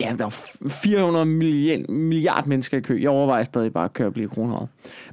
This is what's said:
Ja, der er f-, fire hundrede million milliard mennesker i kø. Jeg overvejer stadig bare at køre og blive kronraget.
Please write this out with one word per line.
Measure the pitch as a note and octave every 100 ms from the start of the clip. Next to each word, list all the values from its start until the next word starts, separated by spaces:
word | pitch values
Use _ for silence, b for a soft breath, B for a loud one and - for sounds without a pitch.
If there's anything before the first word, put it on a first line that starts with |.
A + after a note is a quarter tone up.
Ja, | A#2 A#2
der | G#2+
er |
f-, | - - - C#3
fire | C#3 G3+ G3+ F3+
hundrede | E3 D#3+
million | D#3+ D#3+ D3 D3+ C#3 -
milliard | C3+ D#3+ E3 E3 - D3
mennesker | C3+ B2 C3+
i |
kø. | - A#2+
Jeg | C#3
overvejer | C#3 C#3 A#2+
stadig | A2 B2 A2+
bare | E2 F2
at |
køre | - A2
og |
blive | A2 G#2
kronraget. | - A#2 A2+ B2 _ B B B